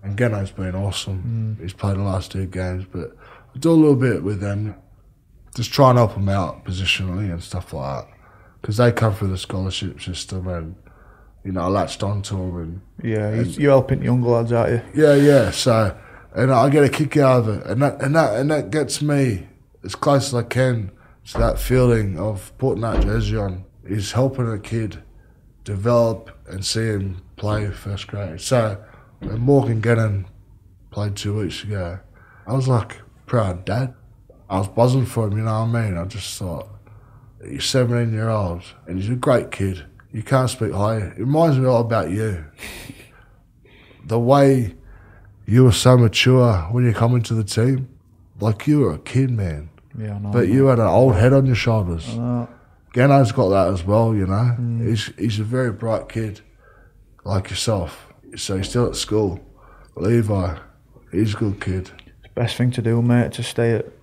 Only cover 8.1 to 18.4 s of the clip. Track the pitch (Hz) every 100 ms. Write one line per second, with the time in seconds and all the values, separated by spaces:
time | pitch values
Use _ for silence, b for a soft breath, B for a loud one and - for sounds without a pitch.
8.1 | - b b b b - 104 120 - 113
9.1 | 101 101 92 - 98 95 - 95 - -
10.1 | 90 - 95 92 87 80 92 b b b
11.1 | b b b 98 92 87 98 90 - 101
12.1 | 104 98 98 92 87 82 87 - - 117
13.1 | 110 104 110 117 - 143 135 120 139 -
14.1 | 123 120 117 117 117 113 117 - 143 151
15.1 | 143 143 143 98 - - 113 104 - B
16.1 | B B - 127 127 135 147 139 - 156
17.1 | 156 135 127 110 104 - 107 139 - 135
18.1 | 160 143 107